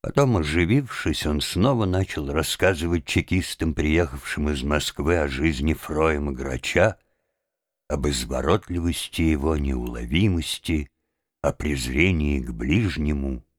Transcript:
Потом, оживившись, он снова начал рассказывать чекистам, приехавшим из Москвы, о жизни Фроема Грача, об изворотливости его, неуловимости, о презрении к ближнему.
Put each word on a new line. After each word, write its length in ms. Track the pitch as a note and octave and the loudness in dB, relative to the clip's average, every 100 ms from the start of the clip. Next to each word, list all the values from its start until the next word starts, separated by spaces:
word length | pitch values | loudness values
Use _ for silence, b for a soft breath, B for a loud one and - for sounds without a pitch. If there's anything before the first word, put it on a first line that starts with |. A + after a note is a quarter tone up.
Потом, 360 | - - C#3 G#2+ | 0 2 4 2
оживившись, 880 | D2+ E2 E2+ B2+ C3 - - D2+ | 2 2 4 2 0 -4 -2 -2
он 160 | D2+ D2+ | 0 -2
снова 440 | - - A#2 B2 | -2 2 2 2
начал 480 | G2+ F#2 F#2+ - C#2+ | 0 0 0 -4 -2
рассказывать 760 | C#2+ D#3+ - F#2 E2+ E2 E2+ - | -2 -2 2 2 2 0 -2 0
чекистам, 680 | - D#2+ F#2 - - D#2+ | -2 0 -2 -2 -4 -2
приехавшим 760 | D2 D2+ D#2+ E2 C2+ - - D2 | 0 2 2 0 -4 -8 -4 -2
из 140 | C#2+ | -2
Москвы, 520 | C2+ D2+ - - C#2+ F2 | 0 0 -2 -2 0 2
о 120 | D2 | 0
жизни 460 | C2 D#2+ C#2 D2+ | 0 0 2 0
Фроема 580 | D2+ - D2+ D#2+ D2 C#2+ | -2 -4 0 2 2 -2
Грача, 680 | C2 C2+ B1+ - F2 G#2 - _ _ _ _ _ _ _ _ _ | -6 -6 -6 -2 2 2 2 _ _ _ _ _ _ _ _ _
об 200 | D2 D2 | -2 0
изворотливости 1120 | C2+ B1 C2 C2 G2+ - F2 E2+ D#2+ - - | -2 -4 -2 2 0 0 -2 -2 -2 -6 0
его, 340 | D#2+ D2+ D2 D2+ | 2 2 2 0
неуловимости, 1300 | C#2 C2 A#1+ A#1 A#1 D2 G#2 F2 D2+ - - D#2+ C#2+ _ _ _ _ _ | 0 -2 -4 -8 -2 2 4 2 -2 -8 -2 -4 -4 _ _ _ _ _
о 120 | D2 | -2
презрении 880 | - D2+ C#2 B1 C2 F2+ E2+ D2+ C#2+ | -2 -2 -2 -2 2 2 4 2 0
к 100 | A#1+ | -4
ближнему. 960 | A#1 - G2 G#2+ D#2 D2 D2 C2+ C2 _ | -6 2 2 2 -2 -2 -2 -2 -6 _